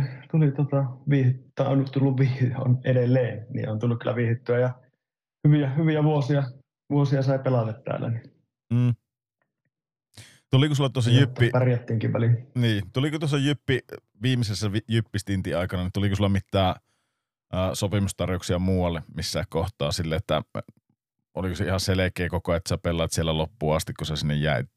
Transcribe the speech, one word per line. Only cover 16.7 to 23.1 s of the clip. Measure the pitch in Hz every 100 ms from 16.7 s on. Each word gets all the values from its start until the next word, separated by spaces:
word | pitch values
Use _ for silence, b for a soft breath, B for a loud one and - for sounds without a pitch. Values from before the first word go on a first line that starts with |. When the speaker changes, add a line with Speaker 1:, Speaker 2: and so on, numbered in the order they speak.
| - _ _ _ _ _ _ _
Speaker 2:
ää, | 87 92
sopimustarjouksia | 78 101 101 98 - 87 90 - 90
muualle | 95 92 87 82 -
missään | - 82 80 -
kohtaa | 80 85 - 71
sille, | - 80 80
että | - 78 - - - - _ _ _ _ _ -
oliko | 92
se | 87
ihan | 85 95
selkeä | - 92 92 - 87
koko | 87 -
ajan, | 85
että | -
sä | 85
pelaat | 87 85 82